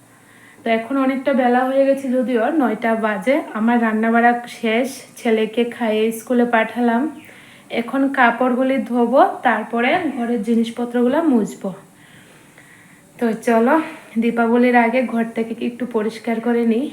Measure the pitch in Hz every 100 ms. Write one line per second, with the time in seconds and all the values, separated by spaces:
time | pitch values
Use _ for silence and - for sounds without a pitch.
0 | _ - - - - - 233 226 226 269
1 | 269 269 285 262 247 247 262 269 277 269
2 | 277 254 240 240 233 330 240 214 226 220
3 | 220 202 214 302 - 214 226 240 226 214
4 | 226 226 240 240 - - 226 226 262 -
5 | - - 240 220 220 240 233 - 233 214
6 | 226 226 - 247 240 226 220 233 240 233
7 | 302 - - - - - - - 233 269
8 | 269 277 240 226 254 240 262 269 214 240
9 | 233 269 381 - 247 214 220 233 254 359
10 | 320 247 233 240 208 226 226 - 240 247
11 | 247 294 330 240 196 - 196 - - -
12 | - - - - - - - - - -
13 | - - 233 208 - 226 240 311 - -
14 | - 226 233 226 233 240 247 240 233 254
15 | 233 226 226 - 226 226 240 - 240 226
16 | 214 - - 226 233 233 233 226 285